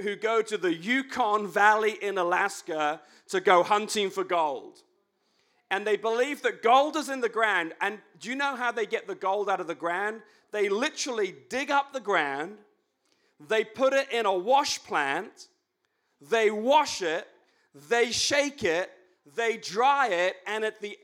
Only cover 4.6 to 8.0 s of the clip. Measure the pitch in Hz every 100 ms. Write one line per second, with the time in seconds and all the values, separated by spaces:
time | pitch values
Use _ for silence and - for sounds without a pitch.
4.6 | 95 - _ _ _ _ _ _ _ _
5.6 | - 190 208 202 226 226 277 285 233 190
6.6 | 220 269 294 311 254 269 233 214 220 185
7.6 | 165 - 196 208